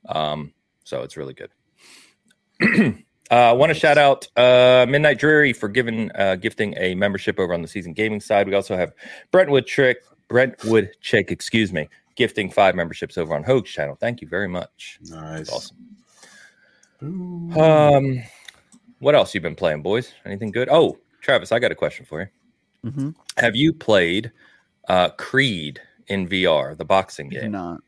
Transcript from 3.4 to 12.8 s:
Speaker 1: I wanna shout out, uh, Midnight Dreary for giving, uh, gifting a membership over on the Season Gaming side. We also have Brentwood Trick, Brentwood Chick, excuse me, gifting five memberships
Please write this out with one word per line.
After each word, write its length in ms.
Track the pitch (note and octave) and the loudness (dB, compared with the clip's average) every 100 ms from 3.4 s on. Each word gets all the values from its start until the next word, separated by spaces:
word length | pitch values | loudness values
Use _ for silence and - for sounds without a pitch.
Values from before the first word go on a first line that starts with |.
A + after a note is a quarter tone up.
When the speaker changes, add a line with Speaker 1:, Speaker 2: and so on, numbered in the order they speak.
| A#2+ | 6
Speaker 1:
I 20 | |
wanna 220 | A#2+ D#3 | 6 4
shout 220 | D#3 D#3 D3 | 2 4 6
out, 300 | C#3+ C3+ - - | 4 2 -2 2
uh, 480 | B2 B2 B2+ B2+ B2 | 6 6 6 6 4
Midnight 320 | C#3+ D3+ C#3 | 4 2 2
Dreary 320 | D3 D3+ C#3+ | 2 4 2
for 160 | - G#2 | 0 -4
giving, 420 | A2+ A#2+ A2+ A2 - | -2 -2 -4 -6 -2
uh, 180 | G2 | -2
gifting 400 | F#2 A2 - G#2 - | 0 -4 -4 -6 -2
a 200 | F#2 F2+ | -4 -2
membership 420 | G2+ F#2+ - F#2+ | -2 -2 -6 -4
over 160 | F2+ | -4
on 80 | F2 | -4
the 60 | E2 | -6
Season 240 | G2+ F2 | -12 -12
Gaming 260 | E2 A2 G#2+ | -6 -4 -4
side. 300 | - G#2 G2 | -2 0 2
We 60 | |
also 220 | G2 - F#2 | -2 -2 -4
have 160 | E2 _ - - _ | -4 _ -20 -20 _
Brentwood 380 | F#3 F3+ C#3 - | 2 4 2 0
Trick, 300 | - C3 A#2+ _ _ _ | 0 0 0 _ _ _
Brentwood 640 | A#2 B2+ - G#2+ A2+ G2 _ | 0 0 -4 0 0 0 _
Chick, 300 | - A2 F#2 | -2 -2 -2
excuse 420 | E2+ - A2+ G#2 | -8 -4 -2 -2
me, 160 | F2 D2+ _ _ - | -4 -10 _ _ -4
gifting 340 | A#2 - F#2+ | -4 -2 -4
five 240 | - G2 | 2 2
memberships 420 | F2+ | 2